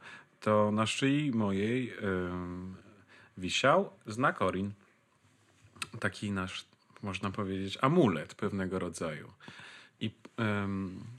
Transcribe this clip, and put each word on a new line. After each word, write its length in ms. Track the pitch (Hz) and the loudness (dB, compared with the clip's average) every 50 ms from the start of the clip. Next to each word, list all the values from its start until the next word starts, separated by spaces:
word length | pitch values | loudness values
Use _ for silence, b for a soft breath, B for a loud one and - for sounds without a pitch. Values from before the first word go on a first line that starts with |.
| B B B B B _ _ _ | B B B B B _ _ _
to 300 | - 110 107 107 107 107 | 2 4 6 6 6 4
na 140 | 107 107 110 | 4 2 2
szyi 440 | 110 - - 139 135 139 147 151 143 117 | 0 0 2 2 4 4 4 2 2 2
mojej, 580 | 113 107 101 98 98 104 110 123 131 123 - - - | 2 2 2 2 2 2 2 0 0 -2 -4 -6 -4
em, 760 | 107 98 92 92 90 87 90 90 90 90 90 90 92 92 92 - - - - - - b b b b b _ - | -2 0 0 0 0 -2 -4 -4 -4 -6 -6 -8 -8 -10 -12 -14 -18 -20 -20 -20 -20 b b b b b _ -6
wisiał 520 | 92 90 - - - 135 156 185 202 - - - - | -4 -2 0 4 6 6 6 6 4 0 -6 -12 -12
znak 360 | 113 104 113 135 156 - - | -8 -2 0 0 0 2 2
Orin. 300 | 104 92 87 92 98 104 104 - - _ _ _ _ _ _ _ _ _ _ _ _ _ _ _ - - - - - - - - | 0 0 2 0 -2 -4 -6 -10 -18 _ _ _ _ _ _ _ _ _ _ _ _ _ _ _ -20 -20 -12 -12 -12 -10 -6 -4
Taki 300 | - 101 - - 113 104 | -4 -4 -4 -4 -4 -4
nasz, 340 | 101 95 92 92 - - - _ _ _ _ _ _ - | -2 -2 -4 -4 -6 -10 -12 _ _ _ _ _ _ -10
można 280 | - 101 92 92 104 101 | -8 -8 -6 -4 -4 -4
powiedzieć, 480 | 90 110 101 95 98 95 95 98 - - | -4 -4 -4 -2 -4 -4 -4 -6 -2 0
amulet 540 | - 135 160 180 151 104 82 73 - - - | 2 4 6 6 6 6 4 2 -4 -8 -6
pewnego 440 | - 110 98 101 98 92 90 95 92 | -6 -4 -2 -2 -2 -2 -2 -2 -2
rodzaju. 540 | 90 87 80 - 90 80 76 76 - - - B B B B B B B B B B B B _ | -2 -4 -4 -4 -4 -4 -4 -8 -10 -14 -20 B B B B B B B B B B B B _
I, 100 | 107 107 - _ - - _ | -6 -6 -6 _ -18 -12 _
em, 680 | - 117 107 104 101 101 98 98 98 98 92 92 95 - 113 120 | -2 0 0 0 0 0 0 -2 -2 -2 -4 -6 -10 -12 -14 -14